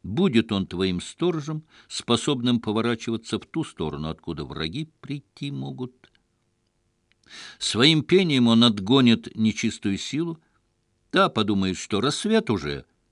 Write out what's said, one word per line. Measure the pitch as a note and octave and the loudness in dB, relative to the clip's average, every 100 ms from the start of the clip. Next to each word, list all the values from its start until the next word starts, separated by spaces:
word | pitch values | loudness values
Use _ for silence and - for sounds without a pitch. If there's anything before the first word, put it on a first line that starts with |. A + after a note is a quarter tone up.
Будет | F2 A#2 G3 A2+ A2+ | -6 0 2 2 2
он | G2+ F2 | 0 -2
твоим | F2 F#2+ F2+ | -2 -2 -2
сторожем, | - - F3 E3 C#3+ D#3 - _ _ | -6 -4 -2 -2 -6 -10 -12 _ _
способным | - - A#2 - C3+ B2 A#2+ | -10 -2 0 0 -2 0 0
поворачиваться | A2 G#2+ A#2 A2+ - A2+ - A2+ | 0 -2 -2 -4 -4 -8 -6 -8
в | |
ту | - D#3+ | -6 -8
сторону, | - - D#2 D2 D#2 | -6 -6 -6 -6 -8
откуда | D#2 - D#2 | -8 -10 -10
враги | C2+ C#2+ D#2+ B2+ D#3+ _ | -10 -8 -8 -8 -10 _
прийти | - D3 - - C#3+ | -12 -12 -14 -14 -10
могут. | C#3 C#3 C3 B2+ _ _ _ _ _ _ _ _ _ _ _ _ _ _ - - - | -8 -10 -10 -12 _ _ _ _ _ _ _ _ _ _ _ _ _ _ -20 -20 -8
Своим | - G#2 C#3+ D#3 | -4 4 4 4
пением | D3+ F3+ F3+ C3 A#2+ | 4 2 4 4 6
он | A2+ | 6
отгонит | A#2+ G#2 F#2+ C3+ A#2+ A2+ - - | 6 2 2 4 6 4 0 0
нечистую | A2 G#2 A2 - G2+ F#2+ | 0 0 -4 -4 -4 -4
силу, | - C#3 E3+ E3 _ _ _ _ _ _ _ | -4 -6 -6 -8 _ _ _ _ _ _ _
та | F3+ F#3+ | 2 2
подумает, | - G#2 G2 F#2+ F2+ | 2 0 2 0 -2
что | - G2+ | -4 -2
рассвет | C3 - G#3+ A3 A3+ | 0 -2 0 2 2
уже, | G2+ D2 C#2 - _ _ | 0 -2 -8 -12 _ _